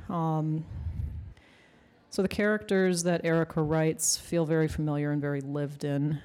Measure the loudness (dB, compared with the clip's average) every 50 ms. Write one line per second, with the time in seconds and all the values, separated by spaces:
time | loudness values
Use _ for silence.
0 | -10 -6 -4 -2 0 0 2 0 0 0 -2 -2 -4 -6 -8 -8 -6 -6 -4 -4
1 | -6 -6 -6 -10 -12 -12 -16 -20 -20 -20 -20 -20 -20 -20 -20 -20 -20 -20 _ _
2 | _ -8 -2 -2 -2 0 2 2 2 2 2 0 0 2 2 4 4 4 2 2
3 | 2 0 0 2 2 2 4 4 2 2 0 0 0 2 2 2 2 2 0 0
4 | -2 -2 -2 -2 -4 -2 0 0 2 2 2 2 2 2 0 -2 0 0 0 0
5 | 0 0 0 0 0 -2 -2 -4 -4 -4 -4 -4 -4 -4 -4 -6 -4 -2 0 0
6 | 0 0 0 -4 -6